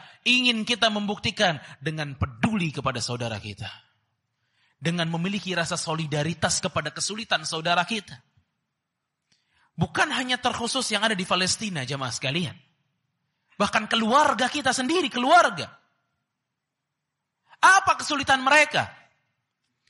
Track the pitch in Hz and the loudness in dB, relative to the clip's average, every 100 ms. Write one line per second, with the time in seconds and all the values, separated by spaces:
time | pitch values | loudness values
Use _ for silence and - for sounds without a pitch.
0 | - - 233 247 247 226 214 233 226 214 | -8 -6 0 2 2 0 -2 0 2 2
1 | 208 208 233 185 196 147 - - 156 156 | -2 -4 -4 0 0 0 -8 -10 -8 -6
2 | 147 131 - 117 240 214 165 143 135 123 | -8 -6 -6 -2 0 0 -2 -2 -4 -4
3 | - 120 120 104 107 101 104 - _ _ | -4 -4 -6 -6 -10 -10 -12 -14 _ _
4 | _ _ _ _ _ _ _ _ 156 170 | _ _ _ _ _ _ _ _ -4 -2
5 | 165 165 180 202 185 170 156 170 170 160 | -2 -2 -2 -4 -4 -4 -2 -4 -4 -4
6 | 156 147 151 170 175 - 185 160 151 - | -2 -2 -2 -2 -2 -2 -2 -4 -4 -6
7 | - 214 226 165 156 165 165 175 170 220 | -6 -6 -4 -4 -2 -4 0 2 2 -4
8 | - - _ _ _ _ _ _ _ _ | -8 -16 _ _ _ _ _ _ _ _
9 | _ _ _ _ _ _ _ - 175 - | _ _ _ _ _ _ _ -4 0 2
10 | 320 247 254 247 247 - 233 262 220 208 | 2 0 -2 -2 -2 -2 -2 -2 -2 0
11 | 220 196 185 180 185 - 214 165 123 139 | 0 0 0 0 0 -2 -4 -6 -6 -6
12 | 131 - 131 160 143 - _ _ _ _ | -6 -4 -4 -4 -4 -8 _ _ _ _
13 | _ _ _ _ _ - 202 226 214 233 | _ _ _ _ _ -4 0 0 0 0
14 | 220 269 302 226 254 302 269 247 254 349 | 4 4 4 2 0 0 0 0 0 0
15 | 277 247 254 349 294 170 104 - _ _ | 0 -2 6 6 6 0 -10 -14 _ _
16 | _ _ _ _ _ _ _ _ _ _ | _ _ _ _ _ _ _ _ _ _
17 | _ _ _ _ _ - 339 381 - 311 | _ _ _ _ _ 4 6 8 6 0
18 | - 285 - 269 262 294 294 165 110 - | -2 -2 2 2 6 6 6 2 -2 -8
19 | _ _ _ _ _ _ _ _ | _ _ _ _ _ _ _ _